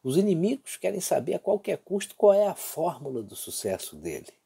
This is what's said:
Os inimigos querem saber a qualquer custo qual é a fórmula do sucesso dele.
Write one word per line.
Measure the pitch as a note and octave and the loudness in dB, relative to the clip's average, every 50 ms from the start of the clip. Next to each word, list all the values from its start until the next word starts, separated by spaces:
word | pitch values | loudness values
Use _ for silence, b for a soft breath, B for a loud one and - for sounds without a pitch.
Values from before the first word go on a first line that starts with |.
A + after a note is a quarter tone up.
Os | - C3 C3 | -2 2 2
inimigos | F3 G3 G#3+ F#3 D#3+ F3 G#3+ C4+ - _ - - | 4 4 4 2 2 2 0 0 -2 _ -14 -12
querem | - - F#3 G#3 F#3+ | -4 -4 -4 -2 -2
saber | F#3 - - - - E3 D#3+ | -2 0 0 0 0 -2 -4
a | E3+ | -2
qualquer | - F#3+ G#3 G3+ - G#3 E3+ - | 0 0 0 0 0 -4 -6 -6
custo | _ - F#3 G3+ G3 - - | _ -4 -4 -4 -4 -6 -2
qual | _ - G#3 G3 | _ 6 8 8
é | G3+ G#3 | 8 4
a | G3+ F3 | 2 0
fórmula | - - - - D3+ E3 F3 D#3+ A2+ C#3+ C#3 C3 A#2 | -4 -10 -8 -4 -2 -2 -2 -2 -4 -10 -6 -6 -6
do | G#2+ G2 A2 | -8 -8 -12
sucesso | - - - - - - G#2 F#2 F2+ - - D#2 | -14 -12 -10 -8 -6 -4 -4 -4 -4 -6 -12 -14
dele. | D2+ D2+ E2+ D#2 G#1 - - _ _ _ | -10 -10 -8 -8 -8 -12 -16 _ _ _